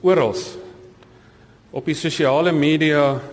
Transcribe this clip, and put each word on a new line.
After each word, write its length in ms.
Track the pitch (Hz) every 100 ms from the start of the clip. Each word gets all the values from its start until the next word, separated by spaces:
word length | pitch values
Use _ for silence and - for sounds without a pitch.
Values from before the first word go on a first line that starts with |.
Orals. 520 | 180 185 117 95 - - - - - - - - - - - - _
Op 160 | 127 147
die 80 | 151
sosiale 560 | 165 - 143 139 175
media 680 | 160 147 156 156 147 143 139 -